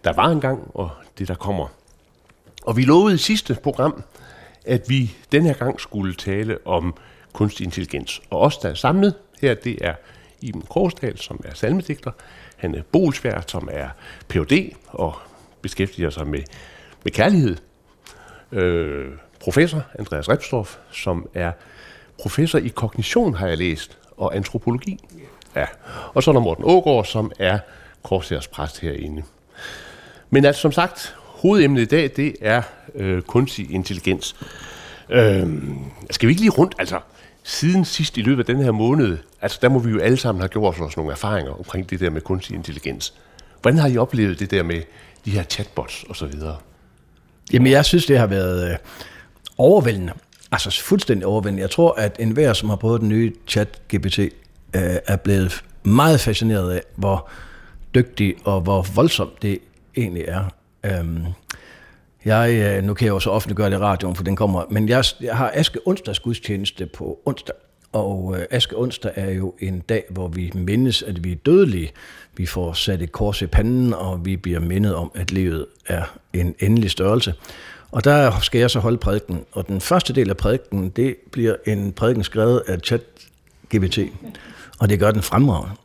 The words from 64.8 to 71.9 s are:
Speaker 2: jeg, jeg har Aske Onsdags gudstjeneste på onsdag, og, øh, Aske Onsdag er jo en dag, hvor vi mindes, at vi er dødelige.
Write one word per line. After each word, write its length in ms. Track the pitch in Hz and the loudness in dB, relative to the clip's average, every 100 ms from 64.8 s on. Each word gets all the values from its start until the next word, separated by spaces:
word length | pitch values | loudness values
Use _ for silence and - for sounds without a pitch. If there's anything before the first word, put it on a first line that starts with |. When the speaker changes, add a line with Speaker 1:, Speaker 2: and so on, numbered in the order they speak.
| 107 | 2
Speaker 2:
jeg, 140 | 123 123 - | 2 2 -2
jeg 160 | 120 110 | -4 -2
har 140 | 123 | -2
Aske 260 | - 160 120 - | 0 -2 -2 -2
Onsdags 340 | 139 - 98 | -2 -4 -6
gudstjeneste 680 | 120 117 - 101 98 - 85 | -4 -6 -4 -4 -4 -6 -12
på 340 | - - 82 - | -8 -10 -6 -6
onsdag, 300 | 135 - - _ _ _ | -6 -10 -14 _ _ _
og, 440 | 110 98 95 92 90 | -4 -2 -2 -4 -4
øh, 80 | 87 | -2
Aske 260 | 123 - - | -2 0 -2
Onsdag 340 | 123 - 110 101 | -4 -4 -8 -4
er 160 | 98 | -4
jo 240 | 95 95 - | -2 -4 -4
en 200 | 95 92 | -6 -6
dag, 240 | - 110 - | -2 -4 -2
hvor 180 | 92 90 | -8 -6
vi 240 | 87 87 92 | -6 -6 -4
mindes, 480 | 90 107 131 110 | 0 2 2 0
at 200 | - 87 | -4 -6
vi 80 | 87 | -4
er 40 | 85 | -2
dødelige. 560 | - 180 180 92 78 | 4 6 6 2 -4